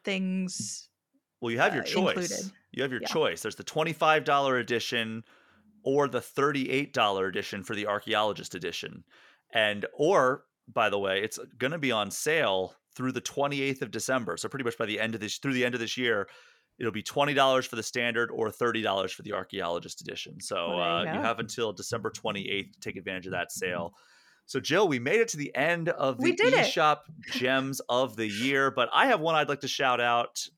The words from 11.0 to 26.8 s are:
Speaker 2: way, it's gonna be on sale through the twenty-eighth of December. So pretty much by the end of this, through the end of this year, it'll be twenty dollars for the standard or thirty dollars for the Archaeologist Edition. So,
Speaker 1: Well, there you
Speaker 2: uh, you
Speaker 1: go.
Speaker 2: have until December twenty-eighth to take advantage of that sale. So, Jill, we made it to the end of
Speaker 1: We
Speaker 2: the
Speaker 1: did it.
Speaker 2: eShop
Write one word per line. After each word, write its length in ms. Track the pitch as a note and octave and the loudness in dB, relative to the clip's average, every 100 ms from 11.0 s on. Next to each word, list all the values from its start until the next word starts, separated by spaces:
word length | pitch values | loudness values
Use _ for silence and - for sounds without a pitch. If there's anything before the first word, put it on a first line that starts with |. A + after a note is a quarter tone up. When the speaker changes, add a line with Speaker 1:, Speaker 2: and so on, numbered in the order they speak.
Speaker 2:
way, 200 | G2 F#2+ | 2 0
it's 200 | G#2+ - F#2+ A2+ | -2 -6 -12 -4
gonna 220 | B2 E3 | -4 -2
be 100 | C#3 | 0
on 220 | A2+ G2+ | 0 -2
sale 640 | - D3 E3 A#2+ F#2+ F#2 - _ | -4 0 2 2 2 -2 -6 _
through 160 | - B2+ | -6 -4
the 100 | B2+ | -4
twenty-eighth 600 | - - C#3 C#3+ C3+ C3 | -4 -2 -2 0 -2 -2
of 80 | A#2 | -6
December. 460 | A2 A#2 C3 G#2+ E2+ | -6 -2 -2 -2 -6
So 120 | A2 | -6
pretty 160 | C3+ | -4
much 140 | A#2+ - | -4 -2
by 80 | A2 | -2
the 140 | G#2+ | -2
end 160 | A2 A2+ | -2 -4
of 40 | |
this, 180 | G#2 - | -6 -6
through 160 | C#3 | -2
the 100 | B2+ | 0
end 100 | B2 | 0
of 60 | B2 | 0
this 160 | A2 - | -4 -2
year, 320 | B2 G#2+ G2 - - _ _ - | 0 0 -2 -10 -20 _ _ -6
it'll 140 | A#2 | -4
be 100 | G#2 | -4
twenty 320 | - C#3+ C#3+ | -4 0 2
dollars 320 | C#3 C3+ C3 B2+ | 4 4 4 0
for 80 | |
the 80 | A#2 | -4
standard 480 | G#2+ B2+ A#2+ A#2 A#2 | -4 -2 0 0 0
or 220 | - A2 | 0 -2
thirty 300 | - A#2+ A2+ | 0 0 2
dollars 280 | G#2+ G2 F#2+ | 0 0 -2
for 120 | - | -4
the 100 | G#2 | -8
Archaeologist 680 | F#2+ F#2 G2 F2 F2 - - | -6 -6 -4 -2 -4 -6 -14
Edition. 400 | - - - - | -10 -10 -10 -12
So, 360 | - G2 E2+ F2 | -6 -4 -2 0
Speaker 1:
Well, 20 | |
there 80 | E2+ | 0
you 240 | E2+ F2+ | 0 0
Speaker 2:
uh, 40 | |
you 40 | G#3 | -2
Speaker 1:
go. 80 | D4 | -2
Speaker 2:
have 140 | A2+ | -2
until 320 | G#2+ - A2 | -4 -4 -4
December 380 | F#2 - A2+ G#2+ | -4 -6 -4 -6
twenty-eighth 640 | - A2 G2+ F#2+ G2 F#2+ | -6 -6 -4 -4 -4 -6
to 40 | - | -10
take 160 | A2 | -12
advantage 320 | F#2+ F#2+ F#2 F#2 | -10 -8 -8 -6
of 60 | |
that 180 | F2+ F2 | -6 -6
sale. 440 | - F#2 F2 E2+ - _ _ _ _ - | -6 -4 -4 -6 -10 _ _ _ _ -8
So, 140 | C3+ | -6
Jill, 260 | G#2 E3 G3+ | 0 2 2
we 100 | C3 | 2
made 220 | B2 G#3+ | 0 2
it 80 | A3+ | 0
to 100 | D#3 | -2
the 180 | C#3+ - | -6 -2
end 320 | D3+ E3+ E3 | 0 0 -2
of 300 | - C3+ B2+ | 0 0 2
Speaker 1:
We 140 | D4+ | 2
Speaker 2:
the 40 | F4+ | 4
Speaker 1:
did 160 | A#4+ | 4
it. 140 | B4+ G3+ | 4 4
Speaker 2:
eShop 320 | F3 | 4